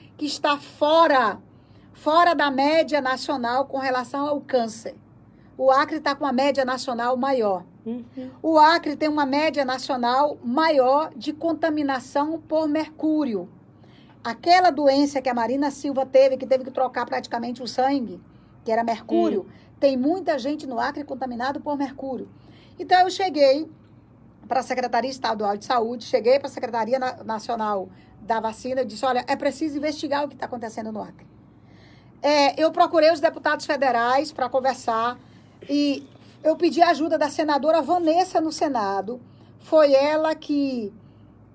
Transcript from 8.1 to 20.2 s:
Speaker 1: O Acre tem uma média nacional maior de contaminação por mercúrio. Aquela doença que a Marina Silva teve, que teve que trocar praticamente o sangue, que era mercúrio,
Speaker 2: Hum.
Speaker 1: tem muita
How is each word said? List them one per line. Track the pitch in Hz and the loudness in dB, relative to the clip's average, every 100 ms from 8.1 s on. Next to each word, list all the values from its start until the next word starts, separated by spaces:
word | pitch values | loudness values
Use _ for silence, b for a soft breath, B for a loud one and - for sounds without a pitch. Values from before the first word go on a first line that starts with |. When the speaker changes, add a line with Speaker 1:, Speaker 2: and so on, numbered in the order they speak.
| 262 254 B | -16 -16 B
Speaker 1:
O | 320 311 | 2 6
Acre | 302 330 320 285 | 6 4 -2 -4
tem | 302 | -2
uma | 302 277 | 0 0
média | 277 311 277 | 0 0 -2
nacional | 262 254 - 262 233 262 294 294 | -4 -4 -4 -2 0 2 0 -2
maior | 240 262 320 294 254 285 320 240 | -4 0 4 4 4 2 0 -6
de | 285 | -10
contaminação | 302 330 302 330 302 277 262 - 277 294 320 - | -4 -4 -2 -2 -2 -2 -4 -4 -4 -2 -6 -4
por | 311 320 | -2 0
mercúrio. | 302 302 - 311 302 277 202 175 - - - b b b b | -2 -4 -4 -2 0 -2 -4 -8 -16 -20 -20 b b b b
Aquela | 233 226 339 370 359 | -12 -4 4 6 6
doença | 277 285 269 285 285 | 4 4 4 2 0
que | 254 | -2
a | |
Marina | 240 226 277 285 | -2 -2 -2 -2
Silva | 277 285 269 269 | -4 -4 -4 2
teve, | 262 269 262 | 4 4 2
que | 233 | 0
teve | 262 262 | 0 0
que | |
trocar | 269 254 254 240 | -4 -2 -2 -6
praticamente | 254 - 233 240 247 | -6 -6 -6 -6 -8
o | 240 | -6
sangue, | - 262 277 214 175 - b b - - | -2 0 0 -4 -10 -18 b b -12 -2
que | |
era | 220 | -2
mercúrio, | 233 220 - 339 214 208 - | 0 -6 -2 0 2 -2 -6
Speaker 2:
Hum. | B B - | B B 0
Speaker 1:
tem | 277 262 | 2 2
muita | 277 381 | 0 0